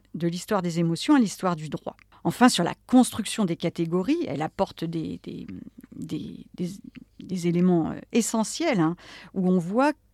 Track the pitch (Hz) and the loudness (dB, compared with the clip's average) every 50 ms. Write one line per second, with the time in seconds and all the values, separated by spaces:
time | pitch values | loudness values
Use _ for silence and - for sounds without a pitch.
0 | - _ - 160 170 170 170 180 - - 220 196 175 175 160 170 170 165 165 160 | -6 _ -8 -4 -2 -2 -2 -4 -4 -2 -2 -2 -2 -2 0 0 2 0 0 0
1 | - - 302 277 233 180 - - - 185 175 156 156 151 - 160 - - - _ | 2 4 4 6 4 2 0 -2 -2 -2 -2 -2 -6 -8 -10 -10 -10 -12 -14 _
2 | - _ - - - 165 - - 240 254 - - 175 147 - _ _ - - 254 | -20 _ -14 -6 -4 -2 4 6 6 6 6 6 0 -2 -2 _ _ 4 6 6
3 | 240 - - - 208 - - - 214 170 170 - - 165 165 - 170 165 165 185 | 6 6 2 -6 -6 -6 -2 -2 0 0 -2 -2 -4 -4 -2 -2 -2 0 0 0
4 | 185 196 302 339 320 - 139 135 156 160 _ - 190 - - - 170 170 165 165 | 0 2 0 0 0 -4 -4 -4 -6 -4 _ -2 -4 -4 -4 -8 -8 -6 -6 -6
5 | 151 151 156 170 - 175 - - - - - - - - _ - - - - - | -6 -6 -8 -10 -10 -12 -12 -12 -12 -14 -14 -14 -16 -18 _ -20 -20 -18 -14 -12
6 | - - 165 156 - - - - - _ - - 180 175 202 - - - - - | -10 -8 -8 -8 -8 -10 -14 -16 -18 _ -10 -8 -8 -8 -8 -10 -16 -20 -20 -20
7 | - _ _ - - - 180 185 165 175 165 175 180 185 180 165 151 - - - | -20 _ _ -16 -10 -8 -6 -2 0 0 2 4 4 6 4 4 2 0 -4 -10
8 | - - - 233 220 - - 226 220 - - - 311 339 262 190 160 160 175 - | -8 -2 0 0 0 2 0 -2 -2 -2 -2 -4 -2 0 2 2 2 0 0 -4
9 | - - - - - 180 - 190 185 180 185 185 165 170 202 240 269 302 294 _ | -10 -20 -20 -20 -18 -10 -6 -2 2 2 2 2 2 0 0 2 2 2 0 _
10 | _ _ | _ _